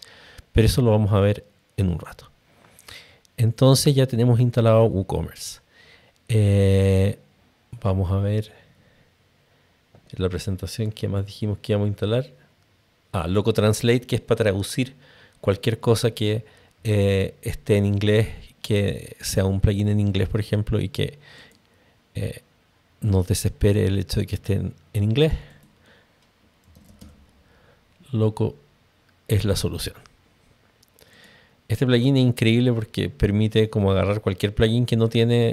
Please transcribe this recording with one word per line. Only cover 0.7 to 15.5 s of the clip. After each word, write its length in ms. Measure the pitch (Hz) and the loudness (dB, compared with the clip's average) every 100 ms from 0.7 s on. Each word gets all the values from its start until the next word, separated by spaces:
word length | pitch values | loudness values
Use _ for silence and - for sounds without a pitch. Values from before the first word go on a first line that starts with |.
| - | 4
lo 100 | 120 | 2
vamos 220 | 107 104 | 2 4
a 80 | 104 | 2
ver 240 | 101 107 - _ _ - | 2 0 -8 _ _ -2
en 140 | 95 | -2
un 80 | 85 | -2
rato. 320 | - - - _ _ _ _ _ - - - _ _ - | -8 -20 -20 _ _ _ _ _ -20 -20 -20 _ _ -2
Entonces 580 | 113 - 135 135 156 | -2 2 4 4 4
ya 120 | 135 131 | 2 2
tenemos 340 | 113 123 117 | 2 2 4
instalado 440 | 123 120 113 113 | 2 2 4 4
WooCommerce. 760 | 113 92 92 80 80 - - - _ _ - - _ _ - | 4 0 -4 -4 -6 -10 -16 -16 _ _ -20 -20 _ _ -4
Eh, 880 | 110 101 101 98 98 98 95 98 - _ _ _ _ _ 117 | 0 2 4 4 4 4 4 2 -2 _ _ _ _ _ -8
vamos 280 | 101 95 92 | -4 -2 0
a 80 | 98 | -2
ver 340 | 101 107 107 - _ _ _ _ _ _ _ _ _ _ _ _ _ - _ | 0 -2 -6 -14 _ _ _ _ _ _ _ _ _ _ _ _ _ -20 _
la 180 | - 92 | -6 -4
presentación 600 | 90 - 92 90 - 110 | -4 -6 -6 -8 -6 -8
que 180 | - 104 | -6 -6
más 180 | 98 101 | -4 -6
dijimos 320 | - 107 101 | -8 -6 -6
que 140 | - | -2
íbamos 140 | 104 104 | -2 -2
a 20 | |
instalar. 380 | 101 98 120 139 - _ _ _ _ _ _ _ | -4 -2 -4 -4 -14 _ _ _ _ _ _ _
Ah, 140 | 95 82 | -6 -2
Loco 240 | 101 113 | -2 0
Translate, 540 | 107 104 107 117 123 - | 2 2 2 0 0 0
que 100 | 120 | -6
es 60 | |
para 220 | - 113 | -2 -2
traducir 500 | 107 98 98 - 123 - _ - - _ | 0 -2 -4 -6 -6 -8 _ -20 -20 _
cualquier 380 | - | -4